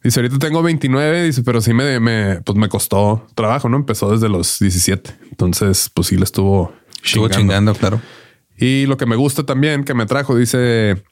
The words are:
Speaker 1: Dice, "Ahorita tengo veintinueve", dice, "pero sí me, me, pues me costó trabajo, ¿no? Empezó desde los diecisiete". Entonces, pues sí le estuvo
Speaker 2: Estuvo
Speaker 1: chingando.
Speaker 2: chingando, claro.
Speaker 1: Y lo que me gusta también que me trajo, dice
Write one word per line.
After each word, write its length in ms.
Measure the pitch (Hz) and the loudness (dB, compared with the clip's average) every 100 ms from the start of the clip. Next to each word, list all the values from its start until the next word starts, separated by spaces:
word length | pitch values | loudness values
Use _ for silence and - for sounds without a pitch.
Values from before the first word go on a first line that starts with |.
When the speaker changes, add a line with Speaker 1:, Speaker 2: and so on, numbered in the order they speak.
Speaker 1:
Dice, 180 | 127 120 | 0 0
"Ahorita 180 | 120 135 | 0 0
tengo 240 | 156 160 | 0 0
veintinueve", 600 | 165 160 135 131 151 170 | 0 0 0 0 0 0
dice, 180 | 170 127 | 0 0
"pero 180 | 120 117 | 0 0
sí 140 | 110 | 2
me, 260 | 117 143 127 | 2 2 0
me, 400 | 117 113 101 92 | 0 2 0 -2
pues 140 | - 104 | -2 0
me 120 | 107 | 0
costó 580 | 101 - 98 104 110 - | -2 -2 2 2 0 -4
trabajo, 340 | - 110 131 131 | -4 -2 0 0
¿no? 80 | 131 | -2
Empezó 340 | 139 - 101 | -2 -4 0
desde 160 | 110 110 | 2 2
los 300 | 95 82 - | 0 -2 0
diecisiete". 560 | 101 90 85 98 - - - | 0 0 0 -2 -6 -20 -20
Entonces, 600 | - 90 87 101 95 - | -4 -2 0 0 0 -2
pues 160 | - 85 | -4 0
sí 80 | 92 | 0
le 80 | |
estuvo 480 | 95 - 98 98 87 - _ - | 0 0 2 2 0 -8 _ -12
Speaker 2:
Estuvo 240 | - 110 110 | -4 0 0
Speaker 1:
chingando. 440 | 95 101 98 101 | 2 2 2 2
Speaker 2:
chingando, 20 | |
claro. 260 | 104 101 117 - - - _ _ _ | 2 0 -2 -6 -20 -20 _ _ _
Speaker 1:
Y 280 | 127 135 135 | 0 0 0
lo 100 | 135 | 0
que 80 | 123 | 0
me 100 | 113 | 0
gusta 280 | 139 139 143 | 0 -2 -4
también 380 | 131 147 147 | 0 0 0
que 100 | 139 | -2
me 100 | 127 110 | -4 -2
trajo, 300 | 135 139 123 | -2 0 0
dice 680 | 120 131 123 117 107 98 - | 2 2 2 2 2 0 -6